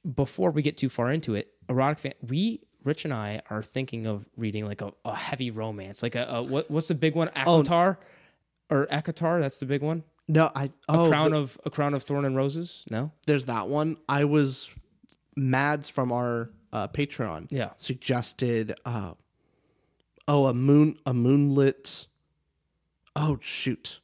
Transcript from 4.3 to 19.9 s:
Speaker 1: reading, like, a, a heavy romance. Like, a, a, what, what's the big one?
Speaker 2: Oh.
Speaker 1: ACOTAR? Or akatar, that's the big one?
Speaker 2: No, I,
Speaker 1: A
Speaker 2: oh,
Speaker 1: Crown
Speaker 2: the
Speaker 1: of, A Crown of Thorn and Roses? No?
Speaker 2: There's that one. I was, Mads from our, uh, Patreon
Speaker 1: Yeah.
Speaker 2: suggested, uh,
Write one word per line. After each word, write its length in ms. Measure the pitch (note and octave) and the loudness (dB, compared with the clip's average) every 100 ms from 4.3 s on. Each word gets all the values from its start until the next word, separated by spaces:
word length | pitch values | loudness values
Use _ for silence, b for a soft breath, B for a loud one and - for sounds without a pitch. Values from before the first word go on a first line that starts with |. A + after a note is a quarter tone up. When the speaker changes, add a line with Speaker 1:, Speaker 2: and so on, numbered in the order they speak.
| - | -6
Speaker 1:
reading, 280 | A2+ G#2+ | -6 -4
like, 160 | G#2 G2+ | -6 -8
a, 100 | G2+ - | -10 -10
a 100 | - | -10
heavy 340 | - - C3 B2 | -8 -6 -6 -6
romance. 520 | A2 A2 G#2 F#2+ G#2 | -6 -8 -8 -12 -8
Like, 120 | A#2 | -4
a, 100 | A#2+ | -4
a, 180 | B2 A#2 | -4 -4
what, 260 | B2 C#3 - | -2 -4 -2
what's 180 | D3+ D#3+ | -4 -2
the 80 | |
big 200 | D#3+ D#3 | 0 0
one? 140 | D#3 D#3+ | 0 -2
Speaker 2:
Oh. 280 | C#3+ C3+ E3 | 0 4 6
Speaker 1:
ACOTAR? 340 | C#3+ E3+ F3+ F#3 b b b b _ _ _ | 6 4 4 2 b b b b _ _ _
Or 160 | C#3+ C#3+ | 0 0
akatar, 540 | C#3+ E3 D#3 E3 F3 | -2 -4 -2 0 2
that's 180 | C#3 - | 0 -4
the 60 | |
big 160 | C3 C#3 | -4 -2
one? 220 | D3 E3 - _ - | -2 -4 -8 _ 2
Speaker 2:
No, 220 | D#3 D#3+ | 4 4
I, 100 | - | 0
Speaker 1:
A 40 | C#3 - - | -6 -6 2
Speaker 2:
oh, 200 | D#3+ E3+ | 4 6
Speaker 1:
Crown 220 | D3+ D#3 | 6 4
Speaker 2:
the 60 | D3+ | 2
Speaker 1:
of, 220 | C3+ - | -2 -6
A 40 | - | -8
Crown 240 | - C#3+ | -2 0
of 100 | C#3+ | -2
Thorn 220 | - C#3+ | -2 -2
and 100 | C#3 | 0
Roses? 500 | C3 C#3 D#3 E3+ - - | 0 0 -2 -10 -14 -8
No? 220 | A2 D3+ _ - | -6 -6 _ 0
Speaker 2:
There's 180 | D3 | 0
that 220 | B2+ A2+ G2 | 0 -4 -2
one. 280 | D3 D#3 D#3 - | 0 0 -4 -2
I 180 | C#3 | 0
was, 440 | D3 D3+ C3+ C3 - - _ _ _ _ _ | 4 4 2 -2 -10 -16 _ _ _ _ _
Mads 540 | - C3 C3 C#3+ D3 - | -2 0 2 2 0 -4
from 220 | - B2+ | -4 -2
our, 400 | A#2+ B2 A#2 A#2 - _ | -2 -2 -4 -6 -14 _
uh, 160 | A2+ G2+ | -6 -4
Patreon 580 | - C#3+ - A2 D#2 F2 | -4 -6 -4 -6 -6 -8
Speaker 1:
Yeah. 220 | C3+ G#2 - | -6 -6 -8
Speaker 2:
suggested, 1000 | - B2+ - B2 A#2+ - B2 A#2 A2 - | -10 -8 -2 -2 -2 -4 -2 0 -2 -8
uh, 280 | - A#2 F#2+ E2 _ _ _ _ _ _ _ | -8 -8 -8 -14 _ _ _ _ _ _ _